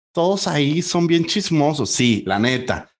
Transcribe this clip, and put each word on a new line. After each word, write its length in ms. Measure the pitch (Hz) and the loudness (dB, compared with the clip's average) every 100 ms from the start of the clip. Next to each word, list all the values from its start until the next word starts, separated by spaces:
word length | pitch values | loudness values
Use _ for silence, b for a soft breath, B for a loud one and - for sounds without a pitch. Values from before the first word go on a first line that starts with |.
| _ | _
todos 340 | - 175 196 190 | -2 0 0 -2
ahí 320 | 147 143 160 | 0 0 0
son 240 | 170 175 170 | -2 0 2
bien 200 | 170 165 | 2 0
chismosos". 640 | 208 - 160 143 143 120 | -2 0 2 2 0 -2
Sí, 320 | - 123 104 95 | 0 2 2 0
la 120 | 98 | 0
neta, 520 | 120 127 123 90 - _ | 0 0 -2 -6 -8 _